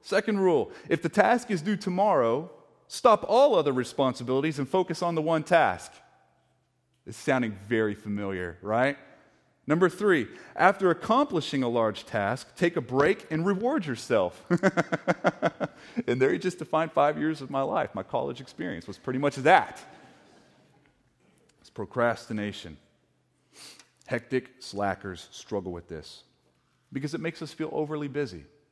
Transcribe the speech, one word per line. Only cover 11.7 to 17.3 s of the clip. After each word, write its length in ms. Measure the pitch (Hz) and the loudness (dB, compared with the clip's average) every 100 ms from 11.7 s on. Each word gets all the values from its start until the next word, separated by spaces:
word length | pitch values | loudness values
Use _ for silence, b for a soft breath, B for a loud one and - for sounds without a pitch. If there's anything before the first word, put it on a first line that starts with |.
| 120 110 101 - | 2 0 -2 -6
task, 500 | 110 101 127 - - | -2 -2 -4 -8 -2
take 220 | 175 170 | 0 0
a 40 | |
break 480 | 113 131 151 208 - | -2 2 2 2 -4
and 160 | 160 180 | -2 0
reward 400 | 190 240 294 156 | 0 0 0 -2
yourself. 600 | 117 - 113 87 - - | -8 0 2 2 -4 -2
<laughs> 40 | 180 190 - - 147 - 165 - - - - - B B B - | 2 2 0 -4 -4 -2 0 -2 0 -4 -4 -10 B B B -2
And 140 | 123 | 2
there 100 | 131 | 2
he 80 | 147 | 2
just 200 | 180 - | -4 -6
defined 320 | 156 156 160 | -4 -2 0
five 260 | - 147 151 | 2 2 2
years 240 | 151 | -4